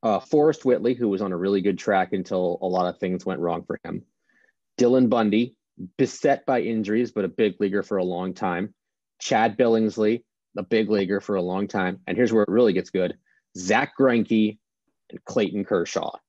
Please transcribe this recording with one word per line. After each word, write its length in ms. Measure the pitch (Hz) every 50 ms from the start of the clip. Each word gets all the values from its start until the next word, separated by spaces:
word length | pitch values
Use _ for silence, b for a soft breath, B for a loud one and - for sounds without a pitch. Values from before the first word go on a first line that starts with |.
Uh, 180 | - 113 104 92
Forrest 460 | - - - 151 147 160 151 - -
Whitley, 280 | 131 123 - 104 120 131
who 140 | 120 120 107
was 140 | 98 95
on 100 | 104 95
a 60 | 92 85
really 240 | 90 98 101 98
good 180 | 90 101 95 85
track 340 | - - 101 95 92 90 110
until 460 | 95 90 - - 92 90 87 87 -
a 60 | - 92
lot 180 | 90 92 90
of 140 | 90 87 _
things 260 | - 92 92 87 -
went 140 | 95 92 69
wrong 240 | 82 85 85 85 85
for 140 | _ - - _
him. 200 | 80 - - - _ _ _ _ _ _ _ _ _ _ _ _ _ _ -
Dylan 320 | 127 120 123 131 131 117
Bundy, 460 | 117 117 110 104 98 110 120 123 _ _ _ _ _ _ 92 92 _ -
beset 480 | 101 - - - - 151 139 - _
by 160 | - 131 120
injuries, 500 | 87 104 117 110 107 95 107 113 123 113
but 140 | _ 110 98
a 40 | 90
big 300 | 80 - 113 107 92 _
leaguer 240 | 104 98 92 101 95
for 140 | - 107 95
a 60 | 90
long 300 | 90 90 87 92 92 90
time. 400 | - 104 95 87 85 98 - _ _ _ _ _ _ _ _ _ _
Chad 380 | - - 135 110 113 117 104 107
Billingsley, 680 | 127 117 113 113 110 107 98 113 107 107 113 120 _ _ _ _ _ _ _ -
a 60 | 90
big 260 | _ 113 110 110 98
leaguer 320 | 107 104 98 90 101 101
for 140 | - - 104
a 60 | 95
long 260 | 87 90 92 95 101 98
time. 320 | - 104 95 90 90 92 _
And 120 | - 92 98
here's 160 | 123 110 110
where 100 | 110 104
it 60 | -
really 240 | 92 113 123 110 92
gets 160 | 92 87 -
good. 280 | _ 95 90 90 - _ _ _ _ _ _ _ _ 92
Zach 360 | 92 92 107 117 139 147 _ -
Greinke 600 | 135 131 120 117 107 - 113 110 107 107 104 _ _ _ _ _ _ _ _ _ _ _
and 140 | - - _
Clayton 380 | - - 123 107 95 - 104 98
Kershaw. 460 | - - 92 85 - - - - - - - _